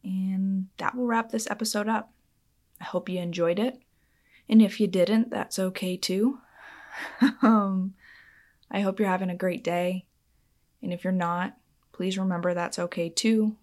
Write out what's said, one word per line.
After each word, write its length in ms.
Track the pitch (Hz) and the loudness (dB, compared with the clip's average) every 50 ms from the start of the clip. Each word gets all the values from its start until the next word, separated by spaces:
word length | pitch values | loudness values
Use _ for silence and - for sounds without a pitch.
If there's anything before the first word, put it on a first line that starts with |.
| - | -6
And 640 | 196 190 190 190 190 190 190 190 190 190 190 190 190 _ - | -4 -4 -2 -2 0 0 0 0 0 0 -2 -2 -4 _ -4
that 180 | - - - | -4 -4 -2
will 100 | 247 247 | -2 -2
wrap 260 | 240 233 226 226 226 | 0 0 0 -2 -2
this 180 | - 240 220 - | -4 -6 -4 -4
episode 380 | 208 214 220 214 - 208 208 214 | -6 -4 -4 -4 -2 -2 -2 0
up. 260 | 220 214 - - _ _ _ _ _ _ _ _ _ _ _ _ _ - | -2 -2 -4 -8 _ _ _ _ _ _ _ _ _ _ _ _ _ -18
I 60 | - | -16
hope 240 | - - 180 180 - | -6 -6 -6 -4 -4
you 100 | 185 180 | -6 -4
enjoyed 400 | 175 175 165 175 170 165 175 196 | -4 -6 -2 0 0 0 2 2
it. 220 | 220 262 254 - _ _ _ _ _ _ _ _ _ _ _ - _ _ | 0 -2 -2 -8 _ _ _ _ _ _ _ _ _ _ _ -20 _ _
And 140 | 226 220 | 8 8
if 180 | 220 196 - - | 8 8 6 0
you 80 | 214 196 | 0 2
didn't, 420 | 180 190 175 180 214 220 226 233 | 4 2 4 4 4 2 2 0
that's 300 | 233 - - - - - | -2 -6 -4 -4 -4 -2
okay 380 | 190 185 190 - - 185 180 185 | -2 -2 -4 -4 -4 -4 -4 -4
too. 420 | - - 185 190 214 254 285 262 _ | -2 -2 0 2 2 0 0 -2 _
<laughs> 60 | _ _ - - - - - - - - - - - - - - 269 - - | _ _ -20 -20 -20 -20 -20 -20 -18 -14 -12 -12 -12 0 2 2 2 2 4
Um, 520 | - 220 226 214 202 196 190 190 185 190 190 _ - - - - - - _ _ _ _ _ _ _ _ | 4 4 6 6 4 2 0 -2 -2 -4 -6 _ -20 -20 -20 -20 -20 -20 _ _ _ _ _ _ _ _
I 120 | - 190 | -4 -2
hope 180 | 202 190 190 190 | -2 -2 0 0
you're 80 | 214 196 | 0 0
having 220 | 185 185 190 185 | 0 0 0 -4
a 60 | 180 | -4
great 280 | 180 185 185 175 - - | -2 -2 -2 -2 -2 -4
day. 420 | 165 170 175 180 180 185 185 - _ _ _ _ _ _ _ _ _ _ _ _ _ _ _ | -2 -2 0 0 -2 -2 -4 -8 _ _ _ _ _ _ _ _ _ _ _ _ _ _ _
And 100 | - 190 | -8 -8
if 140 | 175 175 - | -8 -4 -2
you're 80 | 185 185 | -2 0
not, 420 | 185 175 170 170 175 180 - - _ _ _ _ _ _ _ _ | 0 0 0 0 -2 -4 -4 -6 _ _ _ _ _ _ _ _
please 240 | - 180 190 190 190 | -4 -4 -4 -2 -2
remember 360 | 190 190 180 170 175 180 175 | -2 -2 -2 0 0 -2 -2
that's 240 | 175 175 170 - - | -2 -4 -4 -4 -6
okay 300 | 175 175 - - 170 165 | -6 -6 -4 -4 -6 -4
too. 480 | 165 - - 220 226 220 214 214 214 _ | -4 -2 0 2 2 4 2 0 -2 _